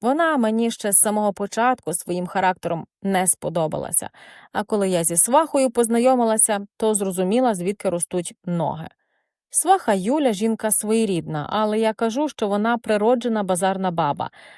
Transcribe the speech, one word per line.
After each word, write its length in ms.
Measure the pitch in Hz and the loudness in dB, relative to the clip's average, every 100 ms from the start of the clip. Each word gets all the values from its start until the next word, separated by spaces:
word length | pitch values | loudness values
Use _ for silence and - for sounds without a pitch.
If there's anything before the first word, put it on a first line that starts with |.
Вона 360 | 226 302 330 285 | -2 2 2 2
мені 340 | 220 220 233 | 2 2 0
ще 200 | - 208 | -2 0
з 60 | 196 | 2
самого 360 | 214 214 208 | 2 0 0
початку 600 | 202 202 220 247 247 - | -2 -6 0 0 0 -4
своїм 340 | 180 - 180 180 | -6 -4 -6 -4
характером 580 | 190 185 185 165 165 - _ | 0 0 0 -4 -6 -8 _
не 240 | 196 190 185 | -2 0 0
сподобалася. 840 | - 156 165 156 147 135 - - - - - - | -2 -2 -2 -2 -4 -4 -4 -6 -14 -20 -20 -10
А 100 | 196 | -6
коли 260 | 208 208 196 | -2 0 0
я 140 | 175 | 0
зі 140 | 170 170 | 0 0
свахою 520 | - 285 311 285 262 | 4 4 4 2 0
познайомилася, 920 | 240 226 233 247 254 226 220 - 202 202 - | 2 0 4 4 4 2 2 0 0 -6 -4
то 160 | 220 | -2
зрозуміла, 640 | 208 196 185 185 233 254 185 | 0 -2 -2 0 2 2 0
звідки 340 | 175 202 190 | -4 -4 -4
ростуть 440 | 175 - 180 175 - 180 | -4 -4 -6 -6 -10 -6
ноги. 420 | 170 147 160 165 _ _ _ _ _ _ | -2 -2 -6 -12 _ _ _ _ _ _
Сваха 440 | - 320 381 - | -2 2 2 2
Юля 400 | 196 196 302 269 | 0 2 0 2
жінка 380 | 185 226 220 220 | 0 -2 -2 0
своєрідна, 760 | - 208 226 214 170 151 151 - | -2 0 0 2 0 -2 -6 -2
але 300 | 214 214 214 | -2 0 0
я 140 | 220 | 0
кажу, 360 | 214 226 240 302 | 0 -2 0 -2
що 180 | - 208 | -2 -2
вона 300 | 208 220 233 | 0 0 0
природжена 680 | - 214 214 247 240 214 | 0 2 4 2 0 -2
базарна 480 | 190 175 190 190 185 | 0 0 0 0 -2
баба. 380 | 165 147 - - - - | 0 0 -2 -6 -10 -20